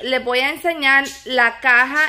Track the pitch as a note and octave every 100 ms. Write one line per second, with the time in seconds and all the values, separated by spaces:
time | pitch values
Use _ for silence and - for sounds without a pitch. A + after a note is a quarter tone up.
0 | B3 B3+ B3 B3 C#4 D#4+ F4 E4 C4+ C#4
1 | C4+ - A3+ B3+ A#3 - C4 A#3+ C4 D4